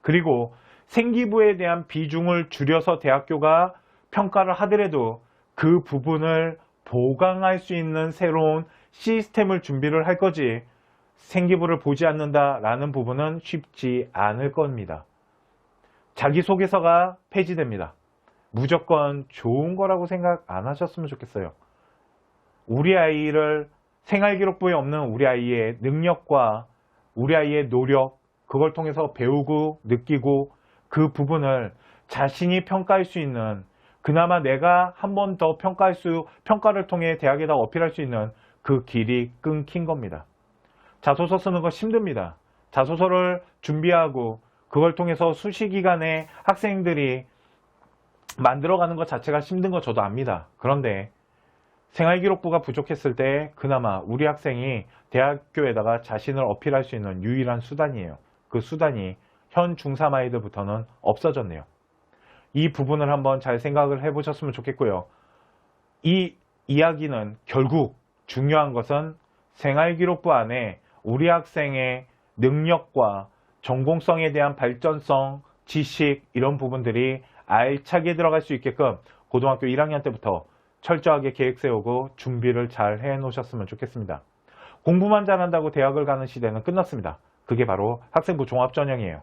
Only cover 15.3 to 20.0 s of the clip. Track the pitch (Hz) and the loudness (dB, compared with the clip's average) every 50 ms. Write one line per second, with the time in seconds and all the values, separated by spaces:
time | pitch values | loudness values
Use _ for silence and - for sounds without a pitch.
15.3 | _ _ _ _ _ _ _ _ _ _ _ _ _ _ _ _ _ - - 143 | _ _ _ _ _ _ _ _ _ _ _ _ _ _ _ _ _ 0 0 2
16.3 | 147 170 170 - 196 180 196 185 202 190 165 170 170 170 180 185 180 _ _ _ | 2 2 2 2 2 2 2 0 0 2 4 6 4 4 4 2 -4 _ _ _
17.3 | - 202 185 165 180 165 151 120 110 95 85 80 - _ _ _ _ _ _ _ | -4 -2 -2 -2 -2 -4 -4 -4 -4 -8 -8 -10 -12 _ _ _ _ _ _ _
18.3 | _ _ _ _ - 113 131 135 175 165 - - 170 151 147 143 143 143 135 _ | _ _ _ _ -6 -4 0 2 0 0 2 2 2 2 2 0 -4 -6 -10 _
19.3 | - - - 117 120 135 151 170 185 185 196 190 190 180 | -18 -6 -4 -2 0 0 0 -2 -2 -2 0 0 0 0